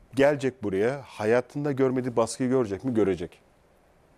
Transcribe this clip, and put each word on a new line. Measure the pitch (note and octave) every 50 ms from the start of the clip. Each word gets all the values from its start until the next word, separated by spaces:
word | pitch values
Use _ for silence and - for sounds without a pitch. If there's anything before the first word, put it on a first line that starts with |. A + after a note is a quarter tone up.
| - _ -
gelecek | A#2+ C#3 C#3+ D3+ C3+ C3 C3 - -
buraya, | - G2+ F#2+ F#2+ G#2 A#2+ C#3 C#3+ A#2+
hayatında | - - - G#2+ G#2+ A#2 B2+ B2 - - D3 D3 D3
görmediği | C#3 B2+ C3+ B2+ B2+ B2+ B2 B2+ A#2
baskıyı | A#2 A2+ A2 - - C3 B2
görecek | C3 C3 A#2+ G2+ G2 F#2+ -
mi? | C3 A#2+
Görecek. | A2 G2+ F#2+ F#2 E2 F2+ D#2+ - - _ _ _ _ _ _ _ _ _ _ _ _ _ _ _